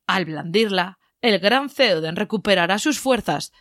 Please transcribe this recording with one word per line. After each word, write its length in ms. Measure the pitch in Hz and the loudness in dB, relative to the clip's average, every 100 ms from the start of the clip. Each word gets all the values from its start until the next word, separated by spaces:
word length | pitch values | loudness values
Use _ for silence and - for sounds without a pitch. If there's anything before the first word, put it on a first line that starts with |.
| - | -4
al 180 | 190 | -4
blandirla, 720 | 160 151 165 196 220 190 180 - _ _ | -4 -6 -2 0 2 0 -4 -8 _ _
el 180 | 240 196 | 0 2
gran 300 | 196 254 277 | 2 0 0
Theoden 480 | - 247 165 160 175 | 0 2 2 -2 -4
recuperará 640 | 208 220 208 185 170 202 | -4 -2 0 2 2 0
sus 200 | 311 254 | 0 -2
fuerzas 540 | 262 240 - 151 - _ | 0 0 0 -4 -6 _